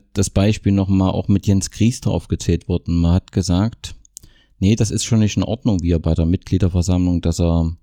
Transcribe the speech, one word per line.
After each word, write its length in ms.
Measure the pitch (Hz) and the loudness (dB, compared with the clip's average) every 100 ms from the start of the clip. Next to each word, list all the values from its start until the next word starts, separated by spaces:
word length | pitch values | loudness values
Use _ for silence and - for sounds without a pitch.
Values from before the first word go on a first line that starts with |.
| _ | _
das 160 | - 101 | -4 -2
Beispiel 440 | 101 104 107 101 | 0 0 0 0
nochmal 380 | 98 92 95 92 | 0 2 2 0
auch 180 | 90 - | 0 0
mit 180 | 98 - | 0 2
Jens 240 | 98 - | 0 -2
Kriester 400 | - 113 - 104 | 0 0 0 -2
aufgezählt 580 | 87 - 90 - 85 - | -4 -4 -4 -2 -2 -2
worden. 280 | 85 - 85 | -6 -2 0
Man 160 | 85 | 2
hat 200 | 90 - | 2 0
gesagt, 600 | - 92 87 113 - - - _ - - _ _ - | -2 0 0 -2 -6 -16 -18 _ -20 -20 _ _ -2
nee, 180 | 95 110 | 2 2
das 140 | 107 | 0
ist 140 | 107 | -2
schon 160 | - 110 | 0 2
nicht 160 | 107 - | 2 0
in 80 | |
Ordnung, 380 | 92 110 131 95 | -4 -2 -2 0
wie 100 | 85 | 0
er 80 | 82 | 0
bei 140 | 82 | 0
der 120 | 82 82 | 0 0
Mitgliederversammlung, 960 | 92 - 92 90 90 87 90 90 85 | -2 -2 0 0 0 0 2 2 0
dass 180 | 85 82 | -2 0
er 360 | 85 82 82 82 | 0 2 0 -4